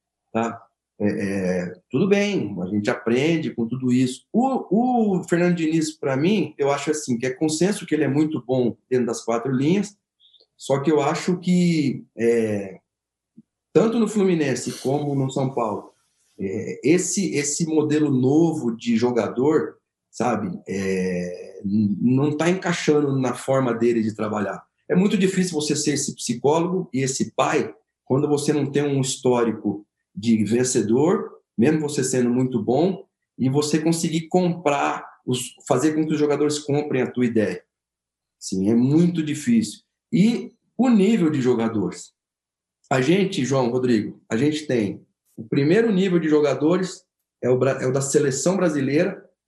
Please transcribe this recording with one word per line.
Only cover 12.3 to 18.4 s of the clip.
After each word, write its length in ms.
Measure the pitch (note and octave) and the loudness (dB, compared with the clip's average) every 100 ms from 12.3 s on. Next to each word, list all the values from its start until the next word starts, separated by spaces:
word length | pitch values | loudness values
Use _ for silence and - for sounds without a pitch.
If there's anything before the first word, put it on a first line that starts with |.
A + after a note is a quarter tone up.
| A#2 A2 G#2 F#2+ F2+ _ _ _ _ _ - _ _ _ | 2 2 -2 -6 -14 _ _ _ _ _ -20 _ _ _
tanto 240 | D#3+ A3+ A#3 | 2 4 2
no 100 | G#3+ | 0
Fluminense 640 | G#3+ F#3+ E3 C#3+ A#2+ B2+ - | 2 2 2 0 -2 -6 -6
como 340 | C3 D3 C#3+ | -4 -2 -2
no 140 | C#3 C3 | -2 -2
São 240 | C#3 C3 | -2 -2
Paulo, 400 | B2 A2+ G2+ - _ _ _ _ - | -2 -4 -6 -10 _ _ _ _ -10
é, 420 | G2 G#2+ F2+ F#2 | -6 -6 -8 -4
esse, 520 | B2+ F3 - G#3 E3+ | 2 2 0 -2 -2
esse 320 | C#3+ C#3+ - D#3+ | -2 -4 -4 0
modelo 440 | D#3 D3 D3+ D3 | 0 2 2 2
novo 640 | B2+ C3 D3+ | 2 4 4